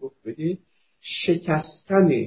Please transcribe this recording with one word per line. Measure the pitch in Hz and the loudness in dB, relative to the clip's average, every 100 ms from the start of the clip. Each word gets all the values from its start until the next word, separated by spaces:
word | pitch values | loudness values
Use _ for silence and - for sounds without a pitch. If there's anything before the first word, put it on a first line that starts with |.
رخ | 135 - 110 | -16 -14 -14
بده، | 120 160 190 _ _ _ _ | -6 -4 -6 _ _ _ _
شکستن | - - - 170 160 156 - - - 196 180 123 | -12 -4 0 0 0 -2 -4 -12 0 4 4 4